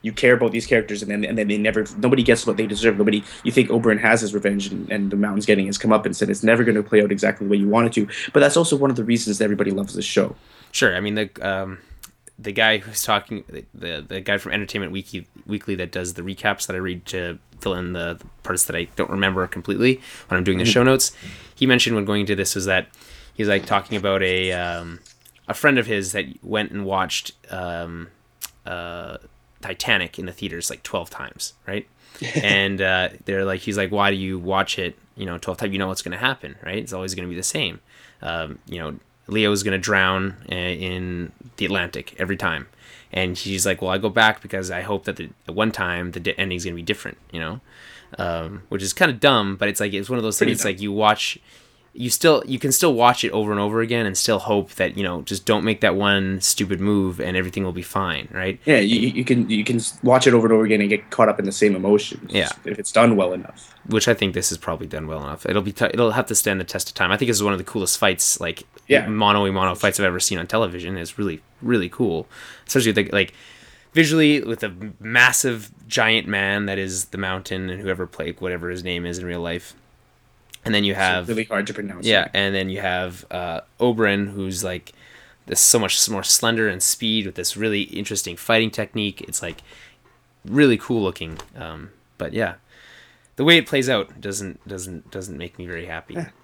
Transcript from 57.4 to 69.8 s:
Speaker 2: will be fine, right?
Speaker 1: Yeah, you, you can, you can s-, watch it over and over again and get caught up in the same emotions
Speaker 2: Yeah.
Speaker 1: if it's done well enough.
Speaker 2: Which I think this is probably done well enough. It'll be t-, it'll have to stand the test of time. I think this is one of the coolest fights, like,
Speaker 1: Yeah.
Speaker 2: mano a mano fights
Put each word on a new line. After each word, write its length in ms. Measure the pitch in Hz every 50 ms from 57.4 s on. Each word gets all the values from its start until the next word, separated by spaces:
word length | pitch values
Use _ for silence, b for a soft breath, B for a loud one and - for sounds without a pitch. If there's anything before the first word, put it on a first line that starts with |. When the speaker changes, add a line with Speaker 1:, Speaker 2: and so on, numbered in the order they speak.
| 90 90 87 - 98
Speaker 2:
will 80 | 90
be 120 | 85 92 90
fine, 440 | - - 98 98 90 80 67 - -
right? 280 | - 92 92 95 - - -
Speaker 1:
Yeah, 140 | 151 151 117
you, 300 | 101 104 117 110 113 127
you 140 | - 120 123
can, 240 | 127 123 120 110 -
you 140 | 113 104 107
can 120 | - 123
s-, 240 | 117 113 - - -
watch 240 | - 123 127 131 -
it 80 | 139 123
over 140 | 117 113
and 60 | 113 113
over 100 | 110 110
again 160 | 104 110 104
and 80 | 101 101
get 200 | 107 101 - -
caught 180 | - - 113 107
up 80 | 104 -
in 60 | 98
the 60 | 95
same 240 | 95 - 107 104 98
emotions 560 | 92 92 101 104 104 - - - - - - -
Speaker 2:
Yeah. 160 | 104 85 - - - -
Speaker 1:
if 140 | - - -
it's 120 | 101 -
done 240 | - 110 117 120 110
well 160 | 98 95 90 92
enough. 420 | 90 90 - - - - - - _ _
Speaker 2:
Which 200 | - 110 110 -
I 80 | 120 113
think 180 | - 104 98 87
this 180 | 90 87 -
is 60 | 85
probably 300 | 85 - - 85 78 -
done 180 | 76 - 78 80
well 140 | 76 80 76
enough. 240 | 71 69 76 - -
It'll 140 | - 92 104 92
be 80 | 101
t-, 140 | 98 - 120
it'll 260 | - - 110 120 113
have 140 | 104 131 123
to 80 | - 110
stand 240 | - - 107 98 95
the 40 | 90
test 240 | - - 92 - -
of 60 | -
time. 160 | - 98 87
I 60 | 98
think 100 | 107 139 120
this 80 | 113
is 60 | 98 104
one 100 | 104 98
of 60 | 90
the 60 | 90
coolest 340 | - - 110 95 - - -
fights, 400 | - 98 92 - - - - -
like, 240 | 87 85 85 - - _ _ - _
Speaker 1:
Yeah. 180 | - 139 135 104
Speaker 2:
mano 380 | 107 107 107 107 104 101 104 101
a 60 | 95
mano 240 | 95 95 95 92 90
fights 240 | -